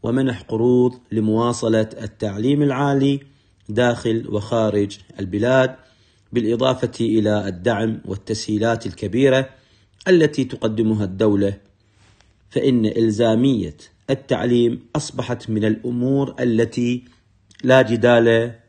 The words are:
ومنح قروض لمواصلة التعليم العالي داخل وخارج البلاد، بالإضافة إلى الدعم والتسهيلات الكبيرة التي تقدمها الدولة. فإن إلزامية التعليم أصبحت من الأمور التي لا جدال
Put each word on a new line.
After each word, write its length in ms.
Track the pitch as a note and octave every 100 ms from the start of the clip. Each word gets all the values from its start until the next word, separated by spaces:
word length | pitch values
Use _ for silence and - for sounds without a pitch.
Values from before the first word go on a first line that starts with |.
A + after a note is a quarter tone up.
ومنح 400 | A2+ B2+ C3 A2
قروض 580 | - A2 A#2+ B2 B2 B2 _
لمواصلة 760 | A2 G#2+ A2 A#2+ A#2+ A#2 A2 A2 -
التعليم 600 | A2 - G#2+ G2+ A#2+ C#3+
العالي 580 | C#3+ C3 C#3+ C#3 C#3 C#3 - _ _ _ -
داخل 580 | G#2+ B2 A#2+ A#2 A2+ -
وخارج 720 | G#2 G2+ A#2 G#2+ G#2 G2+ - _ -
البلاد، 560 | F#2+ G#2 A#2 C3 C3 - _ _ _ _ _
بالإضافة 600 | A#2+ A2 A#2 C3 B2+ B2 -
إلى 480 | A2+ A2 G#2 G#2 G2
الدعم 520 | F2 F#2+ G#2+ A2+ A2+
والتسهيلات 840 | - F#2+ - G#2+ - G#2 A2+ A2+ G#2+
الكبيرة 640 | - G2+ A2+ C3+ C3 C3+ - _ _ _ _ -
التي 360 | F3+ D3+ D3+
تقدمها 600 | C3 A#2 A2+ G#2+ A2 G#2+
الدولة. 520 | G2 F#2+ A2 G2+ G2 G2 _ _ _ _ _ _ _ _ _
فإن 360 | C3+ C3+ B2 A2
إلزامية 920 | - A2+ G#2 A#2 B2 C3+ A#2+ E2+ - - _ -
التعليم 760 | C3+ - B2 A#2+ A#2+ A#2+ B2 - -
أصبحت 540 | - B2+ A2+ A#2 -
من 140 | G#2+
الأمور 680 | G#2+ A2 B2 A#2+ B2+ C#3 C#3 -
التي 640 | B2 A2+ A2+ - A#2+ B2 - _ _ _ _ _
لا 180 | B2+ C3
جدال 720 | A#2 A#2 A#2+ A#2+ A#2 A2+ A#2 A2+